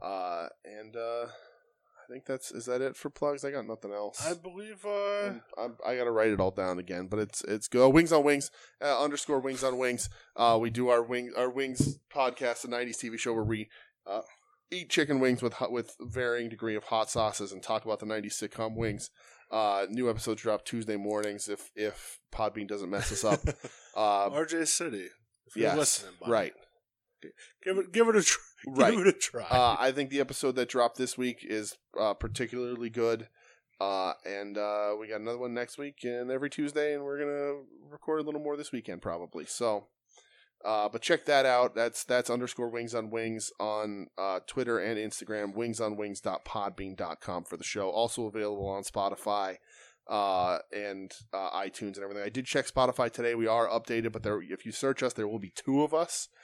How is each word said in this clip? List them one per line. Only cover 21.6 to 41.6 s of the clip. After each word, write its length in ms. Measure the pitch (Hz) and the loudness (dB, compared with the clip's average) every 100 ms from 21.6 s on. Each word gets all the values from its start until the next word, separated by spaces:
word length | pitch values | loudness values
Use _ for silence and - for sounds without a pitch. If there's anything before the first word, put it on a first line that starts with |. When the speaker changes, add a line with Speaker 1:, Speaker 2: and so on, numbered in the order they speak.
| - 107 | -8 -4
Speaker 1:
if 440 | 107 - - - _ | -4 -4 -16 -18 _
Podbean 360 | 123 107 110 101 | -2 -2 -2 -6
doesn't 220 | 104 92 | -6 -4
mess 200 | 101 - | -2 -2
us 120 | 104 | 0
up. 180 | 110 - | 2 2
Speaker 2:
<laughs> 120 | - - - - - - | 2 -4 -10 -18 -10 0
Speaker 1:
Um, 380 | 107 101 101 | 4 4 4
Speaker 2:
R 120 | 143 160 | 0 0
J 200 | 165 156 | 0 2
City, 420 | - 170 104 92 _ _ _ _ | 0 -2 -6 -10 _ _ _ _
if 80 | 107 | 0
you're 100 | 113 | 2
Speaker 1:
yes, 80 | 156 | 4
Speaker 2:
listening, 340 | 143 - 92 - | 4 2 -2 -8
buddy. 120 | 117 | 2
Speaker 1:
right. 220 | 113 87 - _ _ _ _ _ _ | 2 2 -6 _ _ _ _ _ _
Speaker 2:
G-, 60 | - - - _ | -20 -20 -20 _
give 140 | 190 190 | -2 0
it, 140 | 180 | 2
give 140 | 190 226 | 4 6
it 60 | 214 | 8
a 40 | |
tr-, 180 | 160 - - | 6 2 -2
<laughs> 140 | - - | -16 -4
Speaker 1:
Right. 240 | 131 233 | 6 6
Speaker 2:
give 80 | 226 | 8
it 60 | 185 | 6
a 60 | |
try. 300 | - - 120 | 6 0 -4
Speaker 1:
Uh, 340 | 101 123 120 107 | 2 6 6 6
I 120 | 131 | 2
think 160 | 135 135 | 2 0
the 100 | 139 | 0
episode 360 | 131 139 135 127 | 0 2 0 2
that 100 | 120 | 0
dropped 300 | 127 120 - | 4 2 2
this 200 | 123 - | -4 -2
week 280 | 123 120 - | -4 -4 -4
is, 300 | 107 104 - _ - | -4 -4 -10 _ 0
uh, 160 | 107 98 | 0 0
particularly 760 | 110 104 120 123 123 120 117 | -4 -4 -4 -4 -6 -6 -6
good. 400 | 117 117 113 110 _ _ _ _ - | 0 2 0 -4 _ _ _ _ -4
Uh, 340 | 98 95 92 - 92 | -2 0 -2 -4 -6
and, 320 | 98 104 101 | -8 -6 -4
uh, 380 | 104 104 104 107 | -2 0 0 -2
we 80 | 110 | -6
got 140 | 107 | -6
another 160 | 110 120 | -6 -4
one 160 | 123 | -4
next 240 | 120 120 - | -4 -6 -8
week 220 | 143 143 | -12 -8
and 260 | 123 120 123 | -6 -4 -2
every 200 | 131 143 | -2 -4
Tuesday, 440 | 147 147 147 147 | -2 -2 0 0
and 100 | 147 139 | -2 -4
we're 140 | 143 | -4
gonna 420 | 147 143 143 143 131 131 143 | -4 -4 -4 -6 -12 -20 -20
record 300 | 147 - 156 | -12 -2 -2
a 40 | |
little 180 | 147 151 | -2 -4
more 160 | 147 147 | -4 -6
this 140 | 147 | -6
weekend 280 | 123 107 87 | -8 -6 -6
probably. 440 | 95 85 87 80 78 | -4 -6 -6 -10 -8
So, 420 | - 117 104 - _ _ _ _ _ _ _ 104 | -2 0 0 -4 _ _ _ _ _ _ _ -2
uh, 240 | 107 104 | 2 0
but 120 | 113 | 0
check 240 | - 165 - | 0 0 4
that 200 | 139 131 | 6 6
out. 280 | 123 | 6